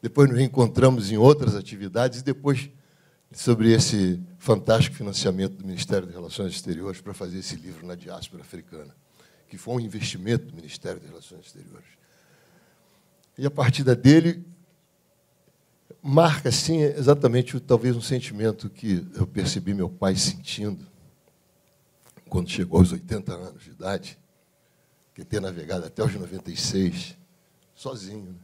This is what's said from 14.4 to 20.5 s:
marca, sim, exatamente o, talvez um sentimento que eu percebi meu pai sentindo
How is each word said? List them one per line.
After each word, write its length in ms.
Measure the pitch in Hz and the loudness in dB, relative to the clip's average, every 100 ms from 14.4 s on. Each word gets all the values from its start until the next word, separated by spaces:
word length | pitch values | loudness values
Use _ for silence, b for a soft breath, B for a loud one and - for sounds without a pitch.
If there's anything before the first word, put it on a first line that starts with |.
| - - _ _ _ _ _ _ _ _ _ _ _ _ _ - | -12 -20 _ _ _ _ _ _ _ _ _ _ _ _ _ -14
marca, 520 | 139 143 165 143 131 | 2 6 6 4 0
sim, 280 | 120 - 160 | -2 0 2
exatamente 760 | 151 147 131 143 131 120 127 131 | 2 2 4 6 4 2 0 -6
o, 40 | |
talvez 360 | - 120 123 117 | 2 2 4 -2
um 40 | |
sentimento 680 | 113 131 - 104 110 107 104 | -2 -6 -6 -4 -2 -2 -10
que 340 | - 113 90 - - | -10 -2 -2 -2 -6
eu 100 | 101 | -4
percebi 480 | 104 90 101 90 | -2 -4 -4 -4
meu 140 | 101 90 | -4 -4
pai 260 | - 98 | -2 0
sentindo 720 | 95 - - - | 0 -2 -4 -12